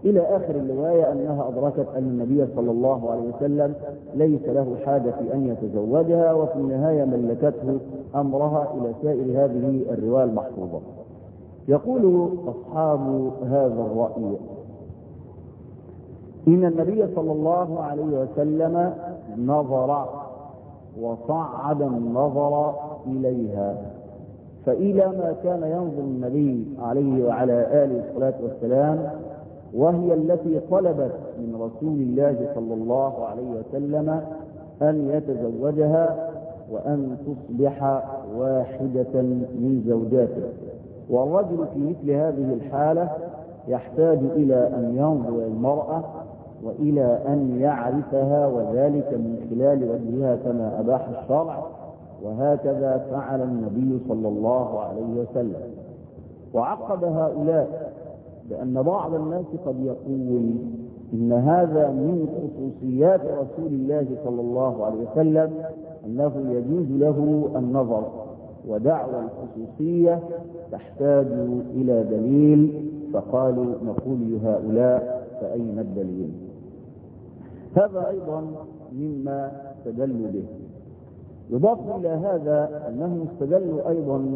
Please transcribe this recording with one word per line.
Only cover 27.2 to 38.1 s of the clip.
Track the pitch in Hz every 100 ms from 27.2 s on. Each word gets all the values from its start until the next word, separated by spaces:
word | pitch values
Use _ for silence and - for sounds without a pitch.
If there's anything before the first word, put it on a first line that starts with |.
| 120
وعلى | 113 123 120 117 147
آله | 139 123 113
الصلاة | 120 131 127
والسلام، | 117 - 117 131 147 156 - - - - - - -
وهي | 107 156 175 175
التي | 160 156 175 170 156 -
طلبت | 185 180 151 131 - - 117
من | 117
رسول | 113 113 113 151 151
الله | 127 127 143 127 127
صلى | 131 113
الله | 113 113 127 135 120 117
عليه | 107 127
وسلم | 113 113 135 143 151 151 160 156 - - - - -
أن | 151 156 139
يتزوجها | 151 147 123 120 113 139 151 151 160 165 160 - - - - -
وأن | 110 139 143 135 127 139
تصبح | 139 - 120 139 139 139 135 135